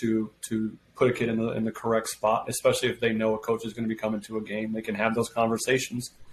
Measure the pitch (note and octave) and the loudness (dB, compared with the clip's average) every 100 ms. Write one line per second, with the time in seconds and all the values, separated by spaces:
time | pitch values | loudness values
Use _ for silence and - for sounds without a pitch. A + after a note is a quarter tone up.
0 | A2+ A2 G#2+ - - A2+ A2 - _ - | 2 2 0 -6 -6 -2 -2 -6 _ 2
1 | B2+ B2 A2+ A2+ A2+ A2 A2 - A2+ A2 | 2 4 0 0 0 0 -2 -2 0 0
2 | A2 - G#2+ A2+ - A2+ C3 A#2+ B2 - | 0 0 2 2 0 0 2 2 2 0
3 | A#2 A2 A2 G#2+ A2+ A2+ A2+ G#2+ A2+ A2 | 0 2 2 0 0 -2 -2 -4 -4 -2
4 | G#2+ A2 G#2 A2 G#2 G#2 A2 A2 A2 G#2 | -2 -4 -4 -6 -4 -4 -4 -4 -4 0
5 | A2+ A2+ A2+ - A2+ A2+ - C3 - A#2+ | 2 2 0 0 2 2 2 2 0 -6
6 | - - - | -8 -12 -20